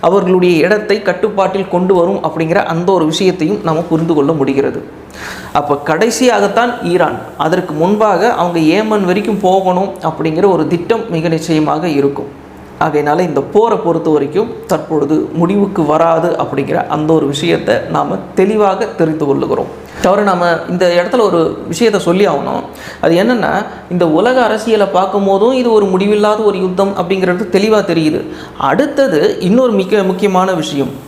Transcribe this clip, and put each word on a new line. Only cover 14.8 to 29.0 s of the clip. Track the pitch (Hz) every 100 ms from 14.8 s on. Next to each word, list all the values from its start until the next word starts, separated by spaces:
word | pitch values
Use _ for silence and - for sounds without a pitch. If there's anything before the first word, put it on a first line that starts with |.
| 151 156 143 156 - 160
முடிவுக்கு | 170 202 202 - 151
வராது | 151 165 160 175 160
அப்படிங்கிற | - 139 139 - - 151
அந்த | 156
ஒரு | 160 139
விஷயத்தை | 143 175 165 - 113 - 151
நாம | 143 190 - -
தெளிவாக | 202 220 202 190 226 -
தெரிந்து | 160 156 147
கொள்ளுகிறோம். | 139 131 - - - - -
தவிர | 180 202
நாம | 208 180 175 165 -
இந்த | 175 180 175
இடத்துல | 175 247 208
ஒரு | 175 160 160 -
விஷயத்தை | 175 233 202
சொல்லி | 170 180 202
ஆகணும். | 143 131 135 - - - -
அது | 156 170
என்னன்னா, | 214 247 151 165 220 - -
இந்த | 180 170 156
உலக | 220 254
அரசியலை | 226 214 233 214 196 180
பார்க்கும் | 190 208 196
போதும் | 190 220 262
இது | 240 220
ஒரு | 202
முடிவில்லாத | 185 202 208 208 214 214
ஒரு | 190 185
யுத்தம் | 180 196 196
அப்படிங்கிறது | 175 190 180 180 214 190
தெளிவா | 214 214 190
தெரியுது. | 165 156 156 - - - - 139
அடுத்தது | 156 285 277